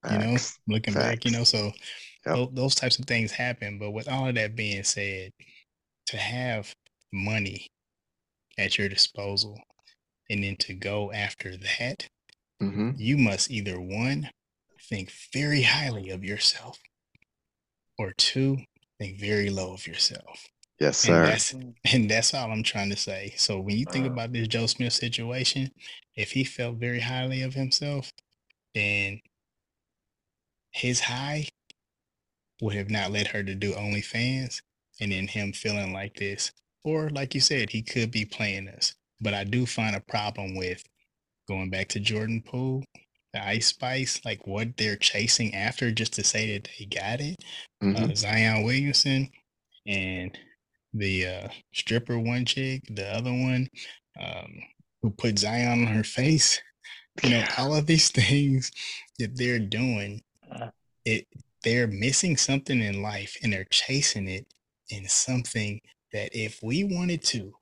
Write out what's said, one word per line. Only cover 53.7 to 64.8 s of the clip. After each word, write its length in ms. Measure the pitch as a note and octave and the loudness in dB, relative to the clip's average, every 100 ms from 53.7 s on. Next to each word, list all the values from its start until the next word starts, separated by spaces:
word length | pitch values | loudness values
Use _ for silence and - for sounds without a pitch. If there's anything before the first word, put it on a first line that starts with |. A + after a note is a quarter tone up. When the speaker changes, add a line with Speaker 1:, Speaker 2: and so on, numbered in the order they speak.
| - - - _ - | -6 -16 -18 _ -12
Speaker 1:
um, 420 | - - - - - _ _ _ | -10 -10 -12 -16 -18 _ _ _
who 80 | A2+ | -4
put 300 | G2+ A#2+ G2+ | 0 0 2
Zion 420 | G#2 A#2 A#2+ A#2+ A#2 | 2 2 2 4 4
on 0 | |
her 160 | A2 | 2
face. 580 | A2 - C3+ D#3 - - - _ - - - - | 0 2 4 6 6 2 -2 _ -20 -20 -18 2
You 80 | B2+ | 4
know, 60 | A#2+ | 6
Speaker 2:
Yeah. 160 | G#2 - | 4 0
Speaker 1:
all 180 | C3+ D3+ | 2 4
of 120 | D3+ | 6
these 220 | E3 - | 6 6
<laughs> 0 | |
things 600 | - G2+ C#3 C#3+ C3+ - - - - - - | 6 6 6 6 4 0 -6 -10 -10 -10 -6
that 160 | A2 B2+ | -4 0
they're 240 | B2 A#2+ | 0 2
doing, 640 | G2+ A2 B2+ A2 G2+ G#2 - _ - | 0 0 2 0 -2 -8 -16 _ -16
Speaker 3:
Uh. 180 | - A#2 - _ _ - | -10 -10 -12 _ _ 0
Speaker 1:
it, 200 | A2 - - - _ | 0 -2 -14 -20 _
they're 240 | A#2 A#2+ A#2 | 2 4 4
missing 500 | G2 A#2 C3+ F#3 D3 | 2 2 4 4 4
something 440 | - C3+ C3+ B2+ | 4 2 2 2
in 200 | G#2+ G2 | 2 0
life, 340 | G#2 G#2 G2+ - | -2 -4 -8 -4
and 100 | A#2 | 0
they're 120 | G2 F#2+ | 0 2
chasing 560 | - - C3+ C#3+ G#2+ F#2+ | 0 2 2 2 0 -2
it 180 | F#2+ - _ _ _ | -6 -8 _ _ _